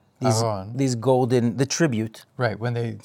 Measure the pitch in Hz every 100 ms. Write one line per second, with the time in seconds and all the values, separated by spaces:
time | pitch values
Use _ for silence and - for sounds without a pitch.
0 | _ _ 123 110 113 101 95 120 135 120
1 | 120 127 127 123 117 113 135 - 165 110
2 | 110 - - - 120 101 120 120 117 104